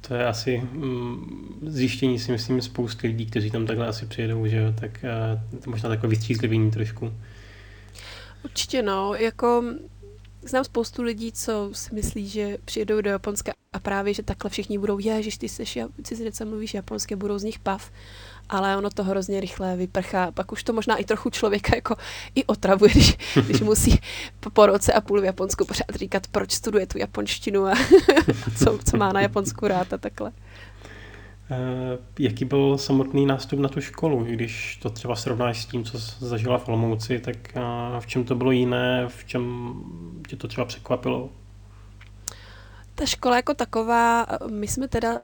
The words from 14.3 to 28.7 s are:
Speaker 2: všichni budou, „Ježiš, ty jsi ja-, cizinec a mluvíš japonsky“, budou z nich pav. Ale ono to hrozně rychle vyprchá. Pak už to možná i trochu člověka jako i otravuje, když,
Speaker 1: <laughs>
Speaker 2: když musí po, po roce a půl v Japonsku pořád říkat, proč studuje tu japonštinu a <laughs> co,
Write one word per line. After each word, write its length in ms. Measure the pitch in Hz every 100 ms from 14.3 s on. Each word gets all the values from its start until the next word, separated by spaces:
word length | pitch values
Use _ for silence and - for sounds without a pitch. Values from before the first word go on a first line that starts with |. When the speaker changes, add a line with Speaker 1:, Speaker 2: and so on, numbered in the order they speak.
| 196 202
Speaker 2:
všichni 280 | - 202 202
budou, 220 | 208 202
„Ježiš, 380 | 208 220 214 -
ty 120 | 220
jsi 140 | -
ja-, 260 | 220 240 226 -
cizinec 380 | - 226 226 208
a 40 | 214
mluvíš 280 | 214 220
japonsky“, 420 | 202 190 214 - 202
budou 240 | 202 202
z 40 |
nich 160 | 214 -
pav. 320 | - 196 - - - - - - -
Ale 280 | 196 196 196
ono 120 | 202
to 140 | 208
hrozně 360 | 190 196 190 196
rychle 360 | 190 - 185 180
vyprchá. 560 | 185 190 185 190 180
Pak 200 | - 185
už 120 | 214
to 100 | -
možná 220 | 220 214 220
i 80 | 202
trochu 240 | 214 254
člověka 460 | - 220 202 - -
jako 200 | - - - - - -
i 100 | -
otravuje, 460 | 220 185 196 208
když, 260 | - 139 - -
Speaker 1:
<laughs> 140 | - 113
Speaker 2:
když 160 | -
musí 380 | 214 214 - - - - - -
po, 100 | 214
po 160 | 220 208
roce 280 | 202 -
a 80 | 214
půl 200 | - 202
v 40 | 190
Japonsku 400 | 185 190 - 180
pořád 240 | - - -
říkat, 320 | 190 196 190
proč 240 | 208 190
studuje 360 | - 226 208 185
tu 100 | -
japonštinu 680 | 202 - 202 - - 196 196
a 60 | 226 262 370 - 285
<laughs> 420 | - - - -
co, 220 | -